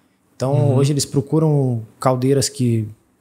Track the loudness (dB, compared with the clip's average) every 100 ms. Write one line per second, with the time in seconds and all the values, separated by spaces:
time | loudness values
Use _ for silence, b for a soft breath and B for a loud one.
0 | _ _ _ -6 -2 0 2 2 2 0
1 | -2 -4 0 0 2 2 0 -2 -8 -4
2 | -2 0 2 0 0 -2 -2 0 -4 -12
3 | _ _